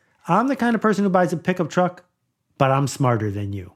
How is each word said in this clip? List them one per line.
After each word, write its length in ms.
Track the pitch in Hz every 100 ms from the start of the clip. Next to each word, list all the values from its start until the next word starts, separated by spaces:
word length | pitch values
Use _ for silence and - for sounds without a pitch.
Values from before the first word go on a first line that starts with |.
| _ _ -
"I'm 200 | 185 262
the 80 | 269
kind 200 | 240 226
of 60 |
person 220 | 220 190
who 60 | 202
buys 240 | 185 180
a 40 | 170
pickup 320 | - 180 160
truck, 360 | - 180 180 _ _ _ _ _ -
but 120 | 135
I'm 160 | 135 139
smarter 440 | - 131 117 107
than 220 | 101 101
you." 200 | 101 90